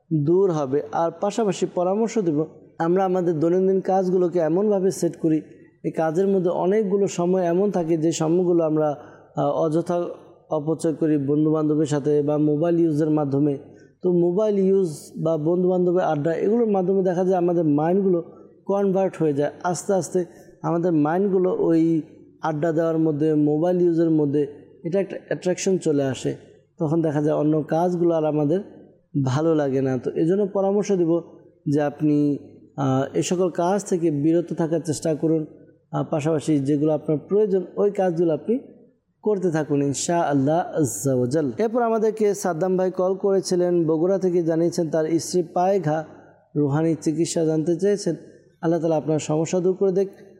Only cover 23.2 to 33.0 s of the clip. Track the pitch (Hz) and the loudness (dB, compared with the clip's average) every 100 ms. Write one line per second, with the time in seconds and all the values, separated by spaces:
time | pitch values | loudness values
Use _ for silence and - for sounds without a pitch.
23.2 | 156 151 147 151 175 180 175 165 165 156 | 0 2 2 2 0 2 2 2 2 2
24.2 | 147 147 143 - - - 170 190 190 - | 2 0 -2 -6 -20 -14 -4 -2 -4 -8
25.2 | - 151 180 175 196 185 165 143 139 123 | -8 -4 -2 -2 0 0 2 0 0 -2
26.2 | 143 - - - _ - 160 165 160 143 | -6 -6 -12 -20 _ -6 -2 0 0 0
27.2 | 151 151 151 156 147 156 180 175 170 165 | 0 0 0 0 0 0 0 0 0 2
28.2 | 156 151 147 180 - - - _ _ 143 | 0 0 0 -2 -4 -16 -20 _ _ -2
29.2 | 135 131 165 156 143 131 135 131 - - | 0 0 2 2 2 0 0 -2 -4 -2
30.2 | 165 196 196 196 190 202 196 196 165 170 | 0 0 0 0 0 0 0 0 2 0
31.2 | - - - _ 156 143 147 143 151 147 | -4 -16 -20 _ -2 0 0 0 0 2
32.2 | 147 139 - - - - 139 131 | 2 -2 -8 -20 -16 -4 0 0